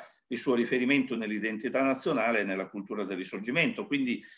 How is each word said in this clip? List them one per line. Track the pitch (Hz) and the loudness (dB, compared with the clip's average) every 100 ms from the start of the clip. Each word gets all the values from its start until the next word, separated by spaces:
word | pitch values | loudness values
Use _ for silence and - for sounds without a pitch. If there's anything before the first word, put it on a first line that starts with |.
| - _ - | -4 _ -8
il | 120 | -2
suo | - | 2
riferimento | 120 117 131 123 143 131 117 | 2 4 2 4 4 2 -2
nell'identità | 107 107 110 107 120 123 | -2 -2 -2 -2 -2 2
nazionale | 135 131 180 131 113 113 | 2 0 0 2 2 2
e | |
nella | 98 95 95 | 0 -2 -4
cultura | 104 98 104 | -8 -6 -4
del | 95 92 | -4 -4
Risorgimento, | 92 101 110 156 143 110 98 | -6 -6 -2 2 2 0 -2
quindi | 143 127 104 - | 0 0 -2 -6